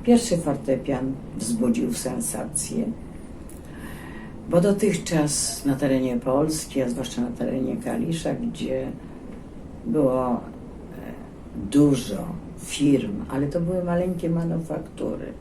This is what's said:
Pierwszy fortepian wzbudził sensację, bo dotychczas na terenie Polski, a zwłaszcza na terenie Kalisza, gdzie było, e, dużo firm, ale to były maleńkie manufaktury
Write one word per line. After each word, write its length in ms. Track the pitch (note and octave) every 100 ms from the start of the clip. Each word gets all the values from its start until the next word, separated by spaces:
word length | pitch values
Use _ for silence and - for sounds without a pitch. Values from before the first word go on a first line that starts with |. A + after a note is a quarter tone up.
Pierwszy 340 | - A#3+ - E3+
fortepian 760 | D#3 C3+ - B2+ - C3 C3+ C3+ - -
wzbudził 560 | - A2+ B2 A2+ A#3+
sensację, 920 | - - - A#3 - - - - A#3 A#3 - - - - - - - - - - - - - - - -
bo 120 | F3
dotychczas 1040 | G3 G3+ G#3 F3 - E3 D3 - - - C#3
na 100 | C3+
terenie 420 | C#3+ C3 C3 A#2+
Polski, 640 | C3 C3 D#3+ D3+ - C#3
a 80 | B2
zwłaszcza 320 | A#2+ B2 -
na 100 | A#2+
terenie 460 | A#2+ A#2+ C3 C3 -
Kalisza, 560 | B2 A#2 E3 E3 D3+
gdzie 580 | C3+ A#2 A2+ D3 C3 C3 - - - - - - - - - -
było, 460 | F#3+ C#3 B2+ -
e, 60 | A#2 - - - - - - - - - - - - G2
dużo 460 | C#3+ D3 C#3 - G2 E2+ - - -
firm, 680 | - - C#3+ C3+ G#2+ G2+ -
ale 180 | C3+ C#3+
to 140 | F3
były 220 | E3+ F#3
maleńkie 460 | F3 F3 F3+ F3 E3+
manufaktury 1040 | E3 E3 E3 E3 D3+ - - - - - -